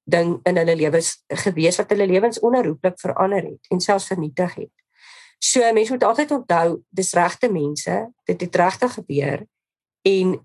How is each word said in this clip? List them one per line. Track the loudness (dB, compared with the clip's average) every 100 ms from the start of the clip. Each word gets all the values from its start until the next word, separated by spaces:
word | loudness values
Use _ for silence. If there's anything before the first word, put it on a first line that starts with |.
| -2
ding | 0 0 0
in | 0 2
hulle | 2 2
lewens | 2 2 0 -6 _
gewees, | -4 -4 0 0 0
wat | 0
hulle | 2 2
lewens | 4 2 0
onherroepelik | 0 2 0 -2 -4 -4
verander | -6 0 0 0
het | -4 -12 _
en | -4
selfs | 0 0 0
vernietig | -6 -4 -2 -4 -4
het. | -14 _ _ _ -20 -20 -20 _
So, | -2 2 4
mense | 2 2
moet | 2
altyd | 2 2 0
onthou, | -2 0 2 2 -2 -6
dis | -6 -2
regte | 0 0 0 -2
mense, | 0 -2 -4 -4 -4 -6 -10
dit | -6 -4
het | -2 0
regtig | 0 0 -4
gebeur, | -4 -4 -2 -2 -6 -10 _ _ _ _ _ 0
en | 2 0 -2